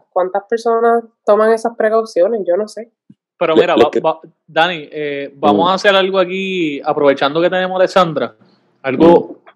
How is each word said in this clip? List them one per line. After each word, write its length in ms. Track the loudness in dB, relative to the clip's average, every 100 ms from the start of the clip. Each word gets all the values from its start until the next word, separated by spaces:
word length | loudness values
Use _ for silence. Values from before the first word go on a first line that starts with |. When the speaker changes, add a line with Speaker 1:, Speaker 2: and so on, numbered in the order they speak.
| _
Speaker 1:
cuántas 320 | -4 -4 -4 -6
personas 560 | -4 -2 0 0 0 -4 _ 0
toman 260 | 2 2
esas 240 | 0 -2 -2
precauciones, 680 | 0 0 -2 -2 0 -2 -4
yo 80 | -4
no 120 | -4
sé. 240 | -10 -20 _ _ _ _ -6
Speaker 2:
Pero 160 | 0 2
Speaker 3:
Le-, 60 |
Speaker 2:
mira, 140 | 2 2
Speaker 3:
le 80 |
Speaker 2:
va, 80 | 2
Speaker 3:
que- 80 | 0
Speaker 2:
va, 200 | -2 -4 -12 _ _
Dani, 440 | 0 0 -2 -12
eh, 400 | -10 -8 -8 -10 -2
vamos 300 | 0 2 2
Speaker 3:
Mm. 20 |
Speaker 2:
a 40 |
hacer 220 | 2 2 2
algo 240 | 2 0
aquí, 600 | -2 -2 -4 -4 -4 -4
aprovechando 580 | -4 0 2 2 0 0
que 80 | -2
tenemos 260 | -2 -4 -2
a 40 |
Alessandra, 560 | 0 2 0 -2 -6 _ _ _ _ _
algo, 560 | -6 4 6 4 2 -16 _